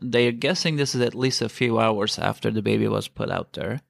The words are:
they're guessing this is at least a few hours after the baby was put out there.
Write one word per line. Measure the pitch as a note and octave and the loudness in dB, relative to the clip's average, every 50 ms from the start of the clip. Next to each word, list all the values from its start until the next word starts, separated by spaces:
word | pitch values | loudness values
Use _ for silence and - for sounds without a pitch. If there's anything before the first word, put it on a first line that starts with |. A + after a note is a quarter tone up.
they're | B2+ B2 A#2 A#2+ A#2+ A#2+ | -6 0 2 4 4 4
guessing | A#2+ A#2 C#3 C#3 F#3 - - E3 D#3 | 2 0 0 0 0 0 0 0 0
this | C#3+ C#3 C3 - | 0 0 0 0
is | B2 | 0
at | A#2+ A#2 - | 0 0 0
least | A#2+ C3 C3 - - | 0 0 0 0 0
a | A#2+ A2 | -2 -4
few | - - B2+ A#2 A2+ A2+ | 0 0 0 2 4 4
hours | A2+ A2+ A2 G2+ G#2+ A2 - - | 4 2 2 0 0 -2 -2 0
after | - G2+ G#2+ - - A2 | -2 -2 -2 0 -2 -2
the | A2 G#2+ | 0 0
baby | G2+ G#2+ G#2+ G#2+ A2 G#2+ | 0 2 2 2 2 0
was | G#2+ G#2+ - - | 0 -2 -4 -6
put | _ - - - | _ -6 -4 -4
out | F2+ F2+ - _ - | -4 -6 -6 _ -10
there. | - - G2+ A#2+ D3+ _ | -8 -6 -6 -6 -8 _